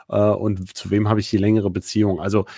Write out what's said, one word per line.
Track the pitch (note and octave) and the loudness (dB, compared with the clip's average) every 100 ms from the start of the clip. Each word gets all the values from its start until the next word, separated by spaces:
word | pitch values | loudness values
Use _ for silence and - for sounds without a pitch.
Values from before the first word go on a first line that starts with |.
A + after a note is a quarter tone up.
| - | -6
Äh, | G#2 | 0
und | G#2 G2+ G#2+ F#2+ F#2 - | 2 2 -2 -4 -6 -10
zu | G2 | -2
wem | G2+ G#2 | 0 2
habe | G#2+ | 0
ich | - | 0
die | G#2 | 2
längere | G2+ A2 G2 | 4 2 0
Beziehung? | F#2 - A2 G#2 F2+ | -4 -4 0 0 0
Also | F#2+ G#2 - | 0 -2 -2